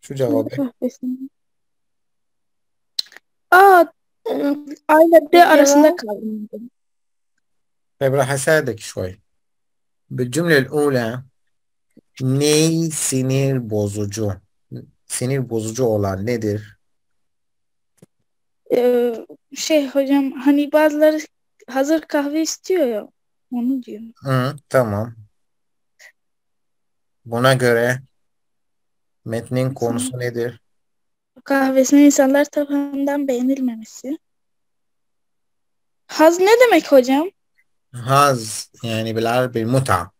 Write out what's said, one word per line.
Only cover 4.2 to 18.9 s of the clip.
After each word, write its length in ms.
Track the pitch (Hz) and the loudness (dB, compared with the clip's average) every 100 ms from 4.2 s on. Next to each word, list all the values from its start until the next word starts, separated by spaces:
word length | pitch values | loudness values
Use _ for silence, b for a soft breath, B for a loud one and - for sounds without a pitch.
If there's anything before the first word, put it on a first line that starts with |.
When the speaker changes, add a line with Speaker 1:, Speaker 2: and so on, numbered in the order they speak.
| - | -8
Speaker 2:
e, 40 | 262 285 294 294 294 - | -4 -2 -4 -8 -20 2
A 160 | 311 | 4
ile 180 | 330 330 302 | 8 6 6
D 60 | 349 | 4
Speaker 3:
Cevap? 140 | 349 | 6
Speaker 2:
arasında 440 | 311 277 285 311 349 | 6 6 6 4 2
kaldım 520 | 226 202 220 214 214 | -6 -8 -8 -10 -12
hocam. 180 | 214 240 _ _ _ _ _ _ _ _ _ _ _ _ _ | -14 -18 _ _ _ _ _ _ _ _ _ _ _ _ _
Speaker 1:
طيب، 140 | 139 | -2
راح 180 | 135 131 | 0 -2
أساعدك 480 | 139 139 156 135 107 | -2 0 0 0 -8
شوي. 400 | - - 92 98 _ _ _ _ _ _ _ _ _ | -10 -10 -10 -10 _ _ _ _ _ _ _ _ _
بالجملة 480 | 131 127 127 175 151 131 | -6 -6 -4 0 0 0
الأولى، 580 | 151 147 131 113 127 135 _ _ _ _ _ _ _ _ - | -2 0 -2 -4 -8 -14 _ _ _ _ _ _ _ _ -8
ney 680 | 131 135 147 151 160 165 165 | -4 0 2 2 2 0 -4
sinir 800 | 156 - 131 131 135 135 131 117 | -6 -4 -2 -2 0 0 -2 -4
bozucu? 600 | 107 104 104 101 104 104 92 _ _ _ 123 - _ _ | -4 -4 -4 -8 -6 -6 -6 _ _ _ -20 -20 _ _
Sinir 440 | - 127 139 120 | -8 -4 -4 -4
bozucu 340 | 113 110 110 | -6 -6 -2
olan 420 | 127 107 98 95 101 | 0 0 -2 -4 -4
nedir? 520 | 120 107 104 104 _ _ _ _ _ _ _ _ _ _ _ _ _ _ _ _ _ _ _ _ 247 | -4 -4 -6 -8 _ _ _ _ _ _ _ _ _ _ _ _ _ _ _ _ _ _ _ _ 0
Speaker 2:
Ee, 380 | 247 | 2